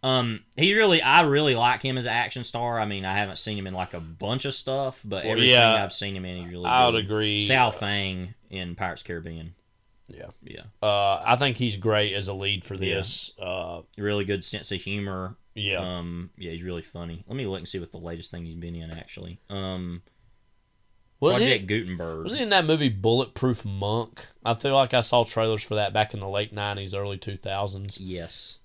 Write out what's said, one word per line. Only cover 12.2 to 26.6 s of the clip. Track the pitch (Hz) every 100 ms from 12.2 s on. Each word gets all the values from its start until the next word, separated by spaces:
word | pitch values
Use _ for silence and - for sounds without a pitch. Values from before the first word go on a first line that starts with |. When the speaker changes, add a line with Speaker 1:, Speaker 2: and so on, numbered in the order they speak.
| 95
Speaker 2:
a |
lead | 98 98 101 -
for | 98
Speaker 1:
Yeah. | 95 98
Speaker 2:
this. | 92 - - -
Uh, | 92 92 87 85 82 -
Speaker 1:
Really | 101 104 98
good | 101
sense | - 104 -
of | 95
humor. | 92 101 98 95 92 110 _ -
Speaker 2:
Yeah. | 101 92
Speaker 1:
Um, | 90 90 85 87 90 -
yeah, | 87
he's | 82
really | 90 87
funny. | 80 85 85 85 95
Let | 127
me | 113
look | 95
and | 85
see | 95
what | 85
the | 85
latest | 85 85 85
thing | 87
he's | 85 82
been | 85 85
in, | 82
actually. | 82 - - 87 87 _
Um, | 98 95 92 90 87 _ _ _ _ _ _ _ _ _ _ _ _
Speaker 2:
Was | 147 196
Speaker 1:
Project | 247 123
Speaker 2:
he, | 95
Speaker 1:
Gutenberg. | 107 90 90 85 80 175
Speaker 2:
was |
he | 262
in | 233
that | 196 160
movie | 156 143
Bulletproof | 104 107 120 127 - 127 120
Monk? | 104 98 101 110 113 - - _
I | 110 113
feel | 139
like | 135 131
I | 127
saw | 117 123
trailers | 117 - 113 107
for | - 107
that | 104
back | 104 107
in | 110
the | 98
late | 101 104
nineties, | 104